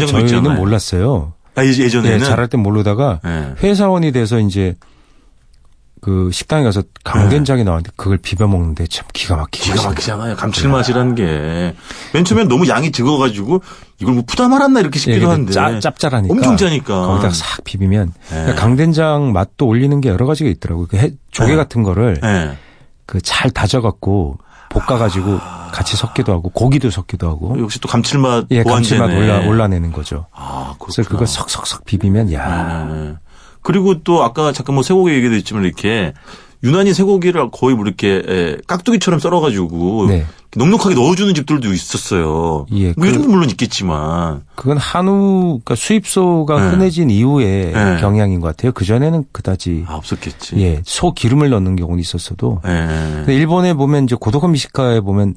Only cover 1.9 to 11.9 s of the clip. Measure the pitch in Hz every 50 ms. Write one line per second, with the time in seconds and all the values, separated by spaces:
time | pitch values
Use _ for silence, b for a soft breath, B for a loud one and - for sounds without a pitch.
1.9 | 113 123 110 117 110 107 - - 110 113 120 117 - 123 101 101 104 107 98 104
2.9 | 101 113 143 135 90 80 - 87 85 80 73 69 69 - 185 196 208 190 208 196
3.9 | 185 175 165 151 123 127 113 101 120 113 107 98 92 98 95 90 87 - b b
4.9 | b b b b b b b b b _ _ _ _ _ - _ _ _ _ _
5.9 | _ - - 101 95 92 92 92 90 - - - 151 156 139 113 90 101 90 -
6.9 | - - - - - - 98 104 143 151 143 135 135 123 110 92 82 82 82 -
7.9 | - - - 95 95 87 - - 98 90 107 101 95 87 87 80 76 - 85 -
8.9 | - - - - - - - - - 76 76 - - - - - 98 107 101 101
9.9 | 104 - - 113 107 101 113 117 104 - - 107 98 - - 139 139 127 120 127
10.9 | 117 123 123 127 120 117 98 82 78 73 76 80 82 85 90 87 82 B B B